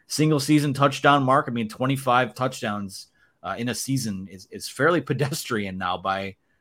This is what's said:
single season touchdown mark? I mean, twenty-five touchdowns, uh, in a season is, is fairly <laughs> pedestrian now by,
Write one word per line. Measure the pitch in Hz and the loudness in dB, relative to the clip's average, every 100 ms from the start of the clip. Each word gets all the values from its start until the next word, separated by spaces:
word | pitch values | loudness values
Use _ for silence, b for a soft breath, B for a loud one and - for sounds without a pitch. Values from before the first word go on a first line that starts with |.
| - | -8
single | - 156 147 | 0 2 4
season | 139 151 147 | 4 4 4
touchdown | 127 139 135 147 143 | 2 0 4 4 6
mark? | 131 135 147 | 6 4 2
I | |
mean, | 117 110 | -2 -4
twenty-five | - 127 135 131 123 120 | -2 -2 0 2 2 2
touchdowns, | - 131 - 117 104 98 95 - _ _ _ | -2 -4 -2 -6 -4 -8 -12 -20 _ _ _
uh, | 87 98 | -10 -6
in | 120 | -4
a | |
season | 117 - 135 110 95 95 | -4 -2 -2 -2 -6 -8
is, | 92 - | -14 -16
is | 104 - | -14 -10
fairly | - 147 175 | 0 2 2
<laughs> | |
pedestrian | 131 139 139 156 - 113 101 92 | 0 -2 -2 -4 -4 -4 -4 -4
now | 92 90 | -4 -4
by, | 95 95 98 - _ _ | -2 -4 -4 -12 _ _